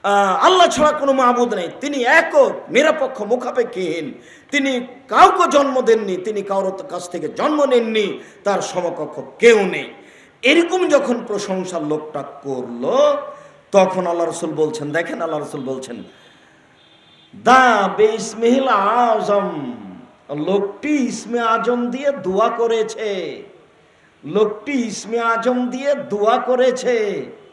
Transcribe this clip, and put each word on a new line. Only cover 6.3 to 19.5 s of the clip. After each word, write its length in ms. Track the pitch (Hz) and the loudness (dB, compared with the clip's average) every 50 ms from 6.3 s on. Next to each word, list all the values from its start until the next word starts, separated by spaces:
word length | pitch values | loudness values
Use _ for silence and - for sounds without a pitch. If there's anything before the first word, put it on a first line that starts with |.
| 208 202 | -6 -6
কারোর 400 | 196 196 196 196 196 190 190 - - - | -4 -2 -2 -2 -2 -2 -6 -6 -12 -10
কাছ 220 | 185 180 - - | -10 -12 -10 -10
থেকে 180 | - 165 151 143 | -8 -8 -8 -8
জন্ম 360 | - - 214 302 302 294 285 | -4 -2 -2 0 2 2 2
নেননি, 540 | 262 254 240 233 226 220 220 202 185 135 - - - - - - | 4 4 2 2 2 0 -2 -2 -2 -4 -10 -14 -20 -20 -6 -4
তার 160 | 202 196 180 | -2 -2 -2
সমকক্ষ 600 | - - - 180 170 170 - 160 151 147 - 143 - - - - | -4 -4 -6 -4 -4 -4 -6 -6 -10 -10 -10 -14 -14 -16 -4 4
কেউ 280 | 208 233 226 208 196 | 6 6 6 6 2
নেই। 280 | 180 165 147 131 - - - - - - - - _ _ _ | 0 -2 -6 -8 -10 -14 -20 -20 -20 -20 -20 -20 _ _ _
এরকম 460 | - 247 311 339 339 - 370 370 359 311 | 2 4 4 4 2 2 0 -2 2 4
যখন 360 | 294 269 - 233 240 - - | 2 2 2 0 -2 -4 -4
প্রশংসা 540 | - 208 196 - - 185 185 175 - 190 165 | -6 -6 -6 -4 -4 -6 -6 -6 -6 -6 -6
লোকটা 420 | 151 151 151 156 151 - - 143 | -4 -4 -4 -4 -6 -8 -10 -10
করলো, 920 | 139 - - - - 139 135 127 123 117 120 117 127 160 226 269 294 302 285 - - - - - - - - - _ _ | -10 -10 -16 -14 -8 -8 -6 -6 -6 -8 -8 -6 -4 0 2 2 2 2 2 -2 -6 -12 -16 -18 -20 -20 -20 -20 _ _
তখন 340 | - 196 185 185 185 185 180 | 4 4 4 4 2 -2 -2
আল্লাহ 200 | 170 170 175 170 | -2 -2 -2 -2
রাসূল 280 | 165 156 - 175 160 151 | -4 -4 -6 -8 -6 -2
বলছেন, 380 | 147 156 151 - - 147 147 | -2 -2 -2 -2 -6 -8 -4
দেখেন 300 | 147 165 170 - 302 - | -4 -4 -4 -4 -6 -6
আল্লাহ 180 | 170 165 156 151 | -6 -6 -6 -6
রাসূল 240 | 143 143 - 143 127 | -8 -8 -10 -10 -8
বলছেন, 380 | 127 135 123 - - 120 104 90 - - _ _ - _ _ _ _ _ _ _ _ _ _ _ _ _ _ _ _ _ _ _ _ - | -8 -8 -8 -10 -12 -14 -14 -16 -20 -20 _ _ -20 _ _ _ _ _ _ _ _ _ _ _ _ _ _ _ _ _ _ _ _ -20
"দা 540 | 202 - 226 254 262 254 247 226 208 196 190 185 | -4 2 4 4 6 6 4 4 2 0 -2 2
বে 80 | 202 214 | 2 2
ইসমিহিল 640 | 220 226 214 190 - - 226 233 233 254 269 269 262 | 2 2 -2 -8 -8 -6 -2 2 2 2 2 2 2
আযম", 1040 | 226 202 196 208 226 247 247 233 220 214 190 - 202 202 185 180 | 2 2 2 2 2 2 2 2 2 0 0 0 0 0 0 -2